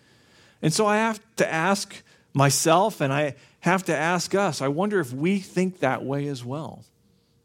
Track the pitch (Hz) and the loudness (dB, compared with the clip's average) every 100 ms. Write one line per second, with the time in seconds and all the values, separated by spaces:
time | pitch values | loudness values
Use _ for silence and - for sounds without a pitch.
0 | _ _ _ _ _ _ 156 160 208 208 | _ _ _ _ _ _ 0 2 2 2
1 | 226 214 - - - 160 170 196 - - | 0 -2 -6 -2 0 0 0 0 -2 -14
2 | - _ _ 139 139 135 170 165 208 - | -20 _ _ 2 4 4 4 4 4 0
3 | 139 139 151 - - _ 170 185 180 147 | -2 0 -2 -6 -18 _ 0 0 0 -2
4 | 160 180 - 196 202 139 135 143 208 202 | 0 -2 -2 0 0 -2 -2 -2 0 -2
5 | 131 131 165 196 185 - 185 185 131 120 | -2 -2 0 0 -2 -2 -2 -2 -2 -2
6 | 120 139 143 135 120 139 - - - _ | -4 -4 -6 -8 -8 -10 -10 -14 -20 _
7 | _ _ _ _ | _ _ _ _